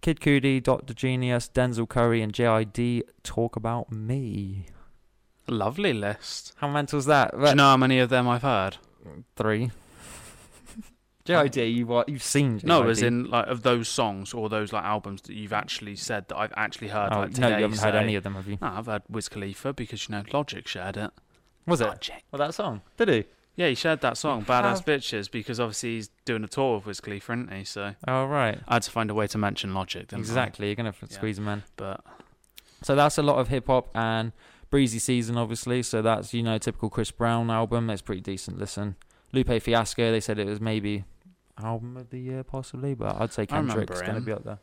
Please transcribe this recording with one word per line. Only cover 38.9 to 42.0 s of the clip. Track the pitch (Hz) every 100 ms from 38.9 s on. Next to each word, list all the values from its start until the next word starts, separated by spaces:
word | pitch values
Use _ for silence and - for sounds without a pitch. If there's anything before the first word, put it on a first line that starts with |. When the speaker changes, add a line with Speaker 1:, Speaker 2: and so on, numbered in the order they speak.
| 95 - _ _
Speaker 1:
Lupe | 131 131 117
Fiasco, | 113 117 110 - 117
they | 113
said | - 104
it | 101
was | 104
maybe | 110 110 104 104 98 - - _ _ -
album | 107 113 120
of | 127